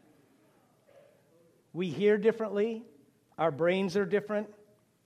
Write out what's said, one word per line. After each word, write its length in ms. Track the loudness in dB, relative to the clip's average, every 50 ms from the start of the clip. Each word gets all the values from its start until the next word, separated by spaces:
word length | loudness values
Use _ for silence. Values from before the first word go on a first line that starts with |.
| _ _ _ _ _ _ _ _ _ _ _ _ _ _ _ _ _ _ -20 -20 -20 _ _ _ _ _ _ _ _ _ _ _ _ _ -8
We 160 | -6 -6 -4
hear 300 | -2 2 4 4 4 4
differently. 640 | 4 2 2 2 -2 -4 -2 -2 -2 -2 -4 -6 -12 -16 -20 -20 _ _ _ _ _ _ _
Our 140 | -2 -2 0
brains 480 | 0 0 2 2 2 2 0 0 0 -2
are 80 | 0
different. 480 | 0 0 -2 -2 -2 -4 -4 -6 -6 -12 -20 -20 _ _ _ _ _ _ _ _